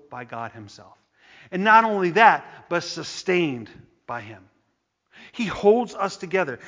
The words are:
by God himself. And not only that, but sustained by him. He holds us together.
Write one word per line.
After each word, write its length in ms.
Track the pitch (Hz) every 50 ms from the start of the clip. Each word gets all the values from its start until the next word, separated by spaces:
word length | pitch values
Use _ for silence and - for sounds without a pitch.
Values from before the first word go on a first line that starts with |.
| - _
by 140 | - 123 127
God 280 | 120 123 117 117 110 -
himself. 460 | 117 107 104 - - 101 92 - _ _ _ _ _ _ _ - - - -
And 140 | - 180 190
not 200 | 220 214 226 226
only 260 | 220 214 202 185 175
that, 360 | 156 196 233 214 170 143 - - - - - -
but 140 | 175 170 165
sustained 840 | - - 170 151 - - - - - 185 180 175 151 131 120 110 101 - - - _ _ _ _
by 140 | - 120 120
him. 220 | 110 107 113 95 92 98 _ _ _ _ _ _ _ _ _ _ _ _ _ - - - -
He 120 | - 240
holds 500 | 180 - - - 202 214 240 240 - -
us 220 | 214 196 196 -
together. 420 | - - 175 160 190 180 143 123 113 -